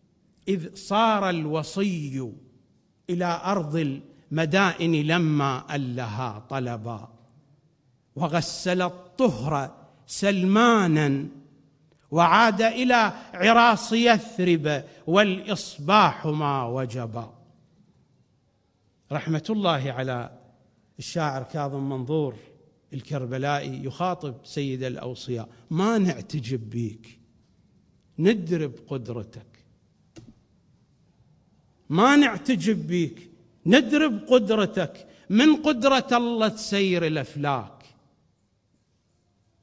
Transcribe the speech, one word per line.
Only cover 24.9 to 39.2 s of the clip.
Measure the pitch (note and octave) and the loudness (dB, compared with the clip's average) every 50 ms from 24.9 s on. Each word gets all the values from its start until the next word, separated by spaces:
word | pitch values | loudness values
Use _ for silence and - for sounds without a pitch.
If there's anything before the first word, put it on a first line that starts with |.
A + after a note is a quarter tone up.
| B2 - - B2+ B2+ - - C3 B2 A2+ A2 - - - _ - | -8 -8 -10 -12 -12 -12 -10 -8 -8 -8 -8 -12 -16 -20 _ -6
"ما | D#3+ D#3+ F#3+ A3 A#3 A3 | -4 0 0 2 2 2
نعتجب | G3 F3+ D3 A#2 G2 - - D3+ A#2 A2+ C3 A#2+ A2+ G#2+ | 2 0 0 -2 -8 -8 -8 -8 -6 -4 -6 -6 -6 -6
بيك، | G#2+ A#2 A#2 G#2 A2 - - - - _ _ _ _ _ _ _ _ _ _ _ _ _ _ _ _ _ _ _ _ - | -6 -6 -6 -6 -8 -12 -20 -20 -20 _ _ _ _ _ _ _ _ _ _ _ _ _ _ _ _ _ _ _ _ 0
ندرب | D#3+ F#3+ A#3 G#3 F3 D#3+ F3 E3 D#3 C#3 B2 - - - | 2 2 2 2 0 -4 -4 -4 -4 -6 -8 -12 -14 -10
قدرتك، | C#3+ C3 A#2 A2+ A#2 A#2+ G#2 - - A#2 - _ _ _ _ _ _ _ _ _ _ _ _ _ _ - - - - _ _ _ _ _ _ _ _ _ _ _ _ _ _ _ _ _ _ _ _ _ _ _ _ _ _ _ _ _ _ - | -10 -10 -8 -8 -10 -10 -10 -12 -16 -20 -20 _ _ _ _ _ _ _ _ _ _ _ _ _ _ -20 -20 -20 -20 _ _ _ _ _ _ _ _ _ _ _ _ _ _ _ _ _ _ _ _ _ _ _ _ _ _ _ _ _ _ -4
ما | C#3+ E3+ G#3+ C4 C#4+ | 2 4 4 6 8
نعتجب | D4 C#4+ B3 G#3+ F3+ - - B3+ F3+ D#3+ G#3 G#3+ F3 D#3+ D#3 | 6 6 4 2 -2 -2 -2 -2 0 2 0 0 -2 -2 -2
بيك، | F3 F3 E3 C3+ - - - - - _ _ _ _ _ - | -2 -2 -2 -2 -4 -12 -20 -20 -20 _ _ _ _ _ 0
ندرب | D#3+ G#3 C#4+ C4 A3 D4 D4 D#4 D4+ A3 G#3 - - | 4 4 4 4 4 2 2 2 2 0 -4 0 4
قدرتك، | B3+ B3+ G#3 G3 A3 G#3+ G3+ F3+ - - F3 - - - - - - _ _ - | 4 4 4 4 0 0 0 0 0 -4 -4 -4 -6 -14 -20 -20 -20 _ _ 0
من | F#3 A3 C4+ D#4 D4+ | 4 6 6 6 6
قدرة | D#4 D4+ D4+ D4+ A#3 A3 C#4 C4+ B3+ B3+ - | 4 4 0 0 2 4 4 4 4 2 2
الله | B3 A#3+ A#3+ A#3 A#3 A3+ A3 G#3+ | 0 2 2 0 0 0 0 0
تسير | G#3+ G#3+ - - G3+ G3+ G3 F#3+ F3+ F3 E3+ D#3 | 0 -2 -8 -4 -2 0 2 2 2 2 0 0
الأفلاك، | D#3 D3+ C3 - - D3 C#3+ D3 C#3 B2+ G2+ F#2+ - - - _ _ _ _ _ _ _ _ _ _ _ _ _ _ _ _ _ _ _ _ _ _ _ _ _ _ _ | -2 -2 -4 -6 -6 -6 -2 -2 -2 -2 -4 -8 -16 -20 -20 _ _ _ _ _ _ _ _ _ _ _ _ _ _ _ _ _ _ _ _ _ _ _ _ _ _ _